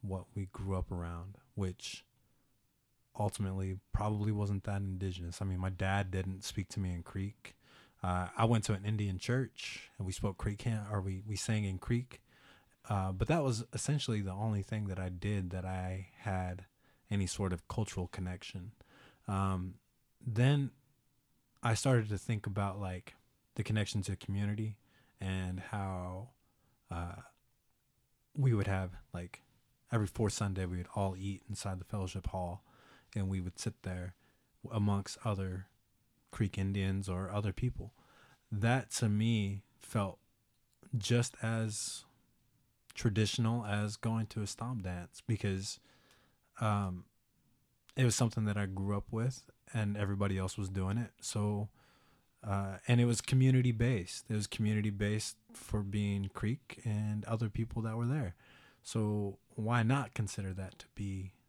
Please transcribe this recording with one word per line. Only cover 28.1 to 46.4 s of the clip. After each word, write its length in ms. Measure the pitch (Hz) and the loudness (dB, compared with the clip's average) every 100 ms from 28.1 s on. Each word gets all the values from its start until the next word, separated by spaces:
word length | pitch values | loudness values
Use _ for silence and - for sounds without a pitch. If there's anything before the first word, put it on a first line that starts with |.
| _ _ - | _ _ 2
we 160 | 135 | 4
would 140 | 113 101 | 4 4
have, 240 | 95 95 - - | 2 0 -6 -10
like, 280 | - 175 - _ _ _ _ _ | -10 -10 -14 _ _ _ _ _
every 160 | 120 104 | 0 0
fourth 240 | - 107 | 2 0
Sunday 340 | - 101 95 92 | 2 0 0 -2
we 120 | 90 | -2
would 100 | 87 - | -4 0
all 180 | 98 92 | 0 0
eat 260 | 98 98 - | -6 -6 -8
inside 300 | 98 104 92 | -6 -4 -6
the 60 | 92 | -4
fellowship 420 | 104 92 - - | -4 -2 -4 -4
hall, 360 | 95 90 90 _ - - - _ | -4 -4 -6 _ -20 -20 -20 _
and 140 | - 95 | -2 0
we 140 | 95 | 0
would 180 | 90 - | -2 -4
sit 240 | - - | -8 -6
there 300 | - 90 90 - _ _ _ _ - | -8 -6 -6 -10 _ _ _ _ -4
amongst 460 | 113 104 101 98 - 117 | 2 4 2 -2 -6 -2
other 420 | 98 95 92 92 _ _ _ _ _ _ | -2 -2 -4 -8 _ _ _ _ _ _
Creek 260 | - 104 - | 0 0 2
Indians 520 | 95 98 95 95 95 | 0 2 2 0 0
or 200 | 90 95 | -2 -2
other 220 | 104 104 | -2 -2
people. 400 | 90 127 - 113 _ - - - - _ | 0 -2 -2 -10 _ -20 -20 -20 -20 _
That 420 | 104 113 123 - | 0 4 4 2
to 180 | - 113 | 0 4
me 540 | 104 113 117 98 95 - _ | 4 6 4 2 -2 -8 _
felt 380 | - 110 98 85 _ _ _ _ _ _ - 120 | -4 0 0 -4 _ _ _ _ _ _ -6 -4
just 380 | 101 120 120 - | 4 4 4 -2
as 640 | 113 113 110 104 - - - _ _ _ _ _ _ _ _ | -2 0 0 -2 -6 -8 -12 _ _ _ _ _ _ _ _
traditional 680 | - 117 101 107 - 113 117 | -2 0 4 2 4 2 2
as 320 | 104 104 104 104 | 0 0 0 -2
going 300 | 113 113 110 | 0 0 0
to 160 | - | -2
a 60 | 101 | -4
stomp 340 | - 117 127 | -4 -4 -4
dance 400 | 92 90 85 - - | -4 -6 -8 -14 -2
because, 520 | 107 104 95 101 - _ - _ - _ _ | 0 2 0 -2 -8 _ -20 _ -20 _ _